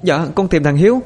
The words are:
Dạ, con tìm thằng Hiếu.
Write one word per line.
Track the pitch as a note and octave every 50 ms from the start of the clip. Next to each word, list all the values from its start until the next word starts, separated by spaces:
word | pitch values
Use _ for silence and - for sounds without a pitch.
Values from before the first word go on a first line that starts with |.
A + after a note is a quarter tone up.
Dạ, | - F3+ D3+ C#3+ E3+ C#3+ E3
con | - G3 F#3
tìm | - D#3+
thằng | D3 D3 C#3+
Hiếu. | C#3+ E3+ G#3 A#3+ C4 B3